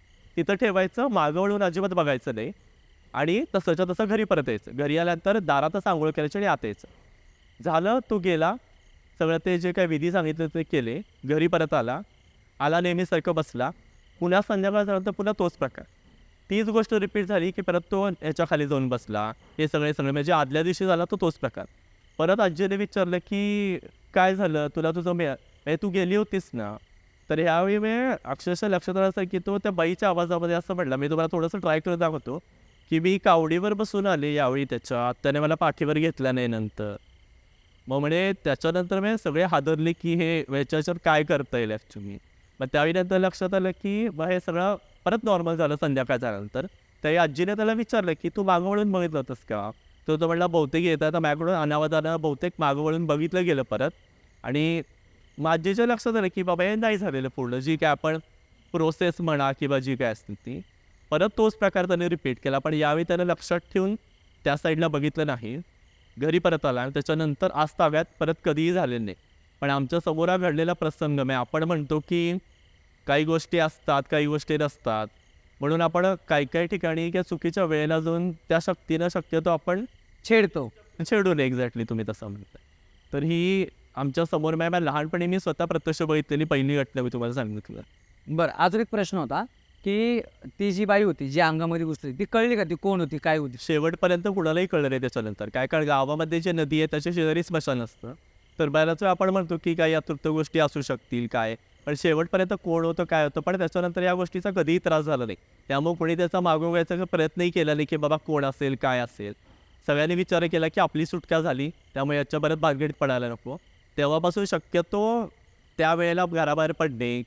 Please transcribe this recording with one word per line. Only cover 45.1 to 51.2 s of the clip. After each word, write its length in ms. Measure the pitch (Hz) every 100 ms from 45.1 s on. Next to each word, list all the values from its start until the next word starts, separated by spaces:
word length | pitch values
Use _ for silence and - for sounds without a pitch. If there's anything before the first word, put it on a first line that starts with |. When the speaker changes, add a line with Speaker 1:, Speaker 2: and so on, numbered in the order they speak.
| 220
Speaker 1:
नॉर्मल 320 | 220 185 170 165
झालं 200 | 156 147
संध्याकाळ 360 | 151 135 123 127
झाल्यानंतर. 500 | 120 101 101 127 170 - _ _
त्यावेळी 140 | 156 170
आजीने 380 | 165 139 180
त्याला 180 | 214 214
विचारलं 400 | 226 226 220 180
की 160 | 156 170
"तू 140 | -
मागं 220 | 190 175
वळून 280 | 180 208 208
बघितलं 260 | 185 175 151
होतंस 180 | 131 127 -
का?" 220 | 107 101 - _ - -
तो, 80 | 156
तो 100 | 165
म्हणला, 200 | 170 175
"बहुतेक 380 | 170 147 160
येत 140 | 175 156
आहे." 100 | 156
तर 60 |
माझ्याकडून 360 | 165